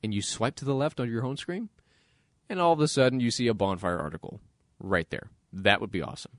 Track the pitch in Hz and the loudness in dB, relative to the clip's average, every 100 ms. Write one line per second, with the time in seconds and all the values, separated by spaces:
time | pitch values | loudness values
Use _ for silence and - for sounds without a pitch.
0 | 107 101 98 - 117 - 135 135 147 - | -2 -2 -2 -2 -2 -2 -2 0 0 -2
1 | 123 113 123 139 - 180 226 _ _ _ | -4 -2 -4 -6 -6 -8 -8 _ _ _
2 | _ _ _ _ _ 185 175 160 151 - | _ _ _ _ _ 2 4 6 4 6
3 | 127 131 120 - 120 107 98 92 95 87 | 4 4 0 2 0 2 2 2 0 -2
4 | 76 80 - - _ _ _ _ 95 92 | -4 -6 -12 -14 _ _ _ _ 0 0
5 | 78 - - _ _ 90 98 101 107 95 | 0 -8 -10 _ _ 0 2 2 0 -4
6 | 64 - - | -6 -8 -16